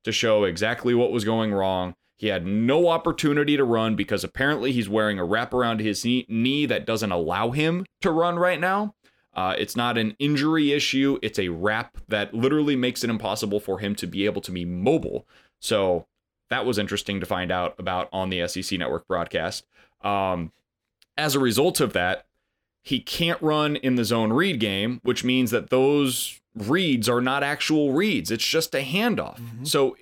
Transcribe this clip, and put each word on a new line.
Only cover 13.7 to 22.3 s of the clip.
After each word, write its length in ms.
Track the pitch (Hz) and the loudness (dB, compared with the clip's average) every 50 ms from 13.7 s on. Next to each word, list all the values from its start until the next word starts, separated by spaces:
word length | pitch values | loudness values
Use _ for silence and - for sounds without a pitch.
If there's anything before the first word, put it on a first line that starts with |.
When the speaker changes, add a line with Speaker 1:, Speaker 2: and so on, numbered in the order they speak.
| 95 92 | -4 -2
Speaker 1:
him 160 | 104 101 101 | -2 -4 -4
to 120 | - 95 | -4 -6
be 180 | 87 90 98 98 | -6 -4 -2 0
able 160 | 104 87 98 | 0 -2 -2
to 100 | - - | -6 -6
be 140 | 90 87 87 | -8 -6 -6
mobile. 600 | 87 90 90 98 131 160 160 - - - - - _ _ - _ _ _ _ | -6 -4 0 2 2 2 2 0 -2 -6 -8 -8 _ _ -20 _ _ _ _
So 460 | - - 113 101 98 92 87 82 - _ _ _ _ _ _ _ _ - | -4 0 0 2 4 2 2 0 -2 _ _ _ _ _ _ _ _ -6
that 160 | 123 127 107 | -4 -2 -2
was 120 | 127 113 | 0 0
interesting 420 | 104 101 90 101 101 - - 101 95 | 0 -2 -2 -4 -6 -4 -4 -4 -4
to 60 | 90 | -4
find 260 | - 101 90 90 87 | -4 -4 -2 -2 -2
out 240 | 92 90 90 - - - | -2 -2 -2 -4 -4 -6
about 300 | 92 92 90 92 - - | -6 -4 -2 -4 -4 -4
on 180 | - 95 95 92 | -4 -4 -4 -2
the 120 | 92 87 | -2 -2
S 160 | 85 87 - | -4 -4 -4
E 40 | 92 | -6
C 160 | 87 - 98 | -6 -4 -4
Network 300 | 90 85 62 73 85 - | -4 -4 -2 -4 -4 -4
broadcast. 580 | - 92 85 85 - - 82 80 92 - - - _ _ _ _ _ _ _ | -4 -4 -4 -2 -2 -4 -4 -4 -4 -6 -8 -14 _ _ _ _ _ _ _
Um, 500 | - 101 101 98 98 95 92 87 82 80 _ _ _ _ _ _ _ _ _ _ _ _ - | -4 -2 -2 0 0 0 0 -2 -4 -8 _ _ _ _ _ _ _ _ _ _ _ _ -6
as 160 | 143 151 151 131 | -2 -2 0 2
a 60 | 139 | 2
result 400 | 131 120 104 120 151 180 - - | 2 2 4 4 2 2 2 2
of 140 | 143 107 - | 0 0 0
that, 320 | 92 87 90 95 - - _ | 0 0 0 -2 -4 -8 _